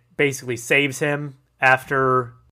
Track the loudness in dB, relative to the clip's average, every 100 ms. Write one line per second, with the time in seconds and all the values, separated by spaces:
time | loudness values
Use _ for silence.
0 | _ -2 -2 -2 -6 -8 0 2 2 -2
1 | -4 -4 -6 -14 _ _ 2 2 2 0
2 | 2 0 -2 -10 _